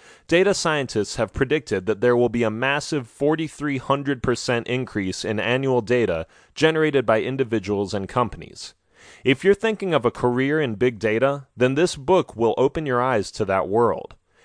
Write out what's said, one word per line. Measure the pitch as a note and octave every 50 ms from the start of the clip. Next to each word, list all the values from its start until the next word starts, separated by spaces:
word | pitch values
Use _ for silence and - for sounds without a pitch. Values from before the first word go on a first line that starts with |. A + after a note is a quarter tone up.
| - - - - _
data | - E3 F3 F#3+ G3 F#3
scientists | - - E3+ D#3 D3 C3+ A#2 - A2 G2+ - -
have | - A2+ G2 -
predicted | - C3+ B2 D3 D#3 - - G#2+ F#2+ F#2
that | G2+ G#2+ G2
there | A#2+ B2 B2
will | A#2+ B2 A#2
be | G#2+ A#2+ A#2
a | A2
massive | G#2+ A2+ B2+ C3+ C#3+ D3 C#3+ - E3 D3 B2 A2
forty-three | _ - C#3+ D3 D#3+ D#3 D#3+ D3 - - D3 D3 C#3 B2+
hundred | - - C#3 C#3+ C#3 C#3 C#3 B2 -
percent | C3 A#2+ - - - B2 A#2+ -
increase | - B2 C3 B2+ G2+ - G#2+ G2 F#2 F2+ - -
in | G#2 G#2+ G#2+
annual | F2+ A2 B2 C3 C3+ C3+ C3 A#2+
data | A2 G2 B2 B2 A2+ F#2+ E2+ D#2+ E2 - _ _ _ _ _
generated | - D3 D#3+ D#3+ D#3 D#3 D3+ C#3+ C3+ A#2
by | G#2 A2 A2
individuals | - A#2+ C3+ C3+ C3+ A2+ A2+ A2 F2+ G2+ G#2 G2 G#2 F#2+ G#2+
and | G2+ G2
companies. | F#2+ - B2 B2 G2+ - E2+ - - - - - - - _ _ _ _ _ - - - - -
If | B2+ C#3 - -
you're | F#3+ G3+
thinking | - - A3+ A3 G3 G3+ F#3 D#3+
of | C#3+ A#2
a | A#2+
career | - - - B2 A#2+ B2 C3 C#3 D3+ D#3
in | D3+ B2 A2
big | G2 B2 C3 A#2+ G2
data, | A2 A2 G#2+ A#2 B2+ C#3 C#3+ C#3+ C3+ _ _
then | G#2+ B2 B2+ C3+
this | C#3+ F3 F3 -
book | D3 C3 D3 F#3 F3+ C3+ - -
will | G#2+ A#2 A2+ -
open | - B2+ D3 - E3 D#3
your | C#3+ B2+ A#2+
eyes | B2 C3 B2+ A2 F#2+ -
to | - - G#2+
that | F#2+ F#2+ F#2+ D2+
world. | E2 G2 A2+ A#2+ A2 D2+ - - - - - _ _ _ _ _